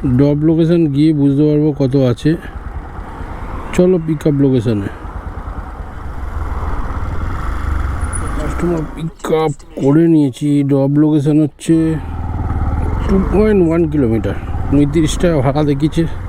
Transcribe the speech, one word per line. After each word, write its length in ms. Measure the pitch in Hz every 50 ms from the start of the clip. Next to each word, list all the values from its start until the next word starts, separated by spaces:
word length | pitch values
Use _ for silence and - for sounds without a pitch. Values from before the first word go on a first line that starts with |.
| - 147
ড্রপ 300 | 123 123 139 143 147 147 151
লোকেশন 380 | 156 165 160 170 160 170 170 165 151
গিয়ে 260 | 139 139 151 160 160
বুঝতে 300 | 147 139 139 139 139 151 151
পারবো 200 | 151 151 147 156 143 135
কত 160 | 139 131 123
আছে। 400 | 143 135 127 123 - - 151 160 170 - - - - - - - - - - - - - - - - - - - - - - - - - - -
চলো 240 | - 180 180 185 175 160 160
পিক 200 | 160 147 - 160
আপ 60 | 147
লোকেশনে। 560 | 139 139 139 131 127 104 123 113 104 98 104 - - - - - - - - - - - - - - - - - - - - - - - - - - - - - - - - - - - - - - - - - - - - - - - - - - - - - - - - - - - - - - - - - - - - - -
কাস্টমার 460 | - - 143 - - 175 175 160 151 143 -
পিক 380 | - 156 160 - - - - 165
আপ 180 | 156 160 156 143 - - - - -
করে 260 | 180 135 143 156 165 170
নিয়েছি। 560 | 165 156 147 139 120 - 151 147 143 143 143
ড্রপ 280 | 139 143 139 135 139 143 147
লোকেশন 420 | 151 156 151 156 135 151 147 151
হচ্ছে 560 | 156 143 - - - - 165 160 160 160 160 147 135 - - - - - - - - - - - - - - - - - - - - -
টু 120 | 202 190 190 - 175
পয়েন্ট 340 | 185 214 214 214 196 175 160
ওয়ান 220 | 160 170 175 156
কিলোমিটার, 440 | 147 151 139 113 113 113 98 101 - - - - - - - -
পঁয়ত্রিশ 460 | - 143 147 143 143 170 160 147 - -
টাকা 200 | - 175 165 151
ভাড়া 260 | 120 143 131 147 156
দেখিয়েছে। 400 | 147 147 139 147 156 - - 165 156 - - -